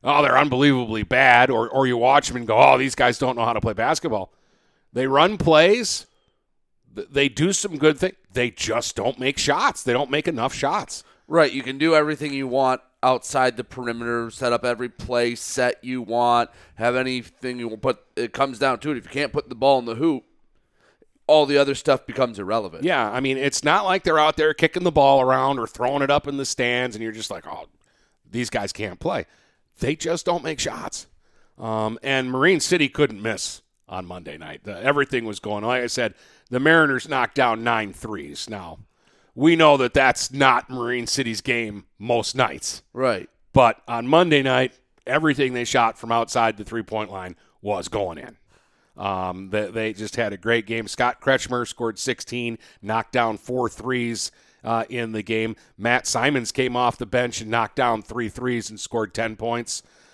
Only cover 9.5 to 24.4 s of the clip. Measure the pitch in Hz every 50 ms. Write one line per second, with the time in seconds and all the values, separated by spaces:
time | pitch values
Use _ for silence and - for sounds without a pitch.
9.5 | 143 170 240 277 - - - 131 120 123 147 127 135 151 151 180 160 117 117 135
10.5 | - - - 139 170 208 - - - - - _ _ _ _ _ 156 170 156 131
11.5 | 123 139 123 127 135 135 151 165 160 156 151 151 156 135 147 147 139 135 135 127
12.5 | 120 135 135 131 127 127 - _ _ _ - 127 131 120 - - - 139 131 127
13.5 | 117 110 120 - - 127 123 120 113 117 120 117 120 117 117 113 107 - 135 120
14.5 | 120 117 123 123 120 107 123 120 - - - - 127 120 120 120 120 113 - -
15.5 | - - 123 123 120 - - 127 127 127 117 98 117 120 120 120 120 120 117 -
16.5 | - - - _ _ - 110 120 123 127 131 131 127 127 113 - _ _ - 127
17.5 | 123 123 120 113 110 107 - 131 123 - _ _ _ - 120 113 - - 139 139
18.5 | 127 107 135 131 127 117 - 151 147 120 110 - - 135 147 127 - 147 - -
19.5 | 127 113 131 139 139 131 120 117 113 113 151 165 147 131 - _ _ _ _ _
20.5 | _ _ _ _ _ _ _ _ _ _ _ _ _ _ _ - 151 156 147 135
21.5 | 143 143 143 139 135 - - - 131 127 - - 123 - 131 120 110 98 98 92
22.5 | 107 117 104 92 82 80 135 175 175 139 117 107 104 127 135 135 135 135 135 143
23.5 | - - - 147 165 202 208 190 180 190 - 175 160 156 151 156 156 -